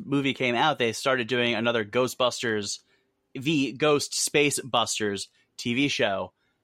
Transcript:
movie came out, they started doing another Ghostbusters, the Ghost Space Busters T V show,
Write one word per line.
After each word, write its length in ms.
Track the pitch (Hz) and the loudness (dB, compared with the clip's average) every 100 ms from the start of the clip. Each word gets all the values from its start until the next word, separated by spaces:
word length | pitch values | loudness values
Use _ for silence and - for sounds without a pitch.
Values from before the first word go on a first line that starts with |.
| 110 | -4
movie 300 | 143 139 123 | 0 0 0
came 180 | 127 120 | 0 2
out, 220 | 151 131 | 2 2
they 140 | 117 | 0
started 340 | 110 139 127 117 | 0 0 0 0
doing 280 | 123 120 110 | 0 2 2
another 280 | 117 117 | 0 0
Ghostbusters, 960 | 104 120 127 - 123 - 120 107 101 - _ _ _ _ _ | 0 0 0 2 0 0 -2 -2 -4 -10 _ _ _ _ _
the 380 | 135 131 156 135 | -6 0 0 0
Ghost 400 | 117 151 147 - | 0 2 2 0
Space 460 | - - 151 147 - | -4 0 2 2 0
Busters 720 | 131 120 110 - 104 98 - _ _ - | -2 0 0 -2 -2 -2 -8 _ _ -8
T 160 | 117 | -2
V 140 | 120 139 | 0 0
show, 440 | - 113 95 95 _ _ _ | 2 0 0 -6 _ _ _